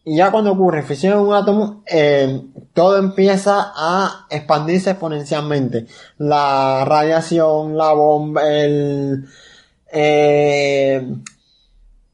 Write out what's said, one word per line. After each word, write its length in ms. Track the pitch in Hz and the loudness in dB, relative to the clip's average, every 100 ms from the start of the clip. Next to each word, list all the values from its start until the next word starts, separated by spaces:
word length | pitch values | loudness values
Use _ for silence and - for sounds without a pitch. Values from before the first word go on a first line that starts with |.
y 140 | - 156 | -4 0
ya 120 | 190 | 2
cuando 220 | 220 208 | 2 0
ocurre 300 | 190 185 156 | 2 0 0
fisión 320 | 135 139 185 | -4 -4 0
en 120 | 208 202 | 2 2
un 80 | |
átomo, 480 | 202 196 208 208 - - | 2 0 0 -2 -8 -4
eh, 520 | 165 147 143 135 135 - - - | 0 2 2 0 -4 -10 -20 -6
todo 240 | - 180 196 | 0 2 2
empieza 760 | 196 190 196 190 196 202 - | 0 0 0 2 0 0 -2
a 520 | - 160 180 190 - - | -6 -4 -2 -2 -6 -10
expandirse 600 | 147 151 151 151 185 190 | -8 -2 -2 0 -2 -2
exponencialmente. 960 | 185 165 151 139 156 147 147 127 113 113 - - - | -4 -4 -8 -6 -6 -2 -2 -2 -6 -10 -16 -20 -6
La 680 | 147 147 143 135 135 135 | -2 0 2 0 0 0
radiación, 920 | 135 151 151 160 160 170 160 156 156 156 | 0 2 2 0 0 0 2 0 -2 -2
la 160 | 156 | 2
bomba, 540 | 151 151 151 151 151 151 | 4 4 2 0 -2 0
el, 800 | 151 147 147 143 143 139 139 135 - - - _ _ _ | 2 0 0 -2 -4 -4 -6 -8 -20 -20 -20 _ _ _
eh, 1200 | 156 151 147 147 147 147 143 143 139 135 135 127 135 - - _ _ _ _ _ _ _ | -2 2 4 4 4 2 0 0 0 0 0 -4 -10 -14 -20 _ _ _ _ _ _ _